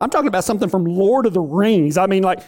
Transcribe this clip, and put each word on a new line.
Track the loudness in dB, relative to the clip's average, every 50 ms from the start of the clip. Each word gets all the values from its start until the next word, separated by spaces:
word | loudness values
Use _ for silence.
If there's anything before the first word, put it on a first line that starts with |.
I'm | -6 -4
talking | -2 -2 -2 0
about | -2 -2 -2
something | -2 -2 -2 -2 -2
from | -2 -2 -2
Lord | 0 0 0 2 2 2 2 0 0
of | -2
the | -2
Rings. | -4 -2 0 0 2 2 4 2 2 2 2 0
I | 0 2
mean, | 2 0 0
like, | 0 -2 -2 -6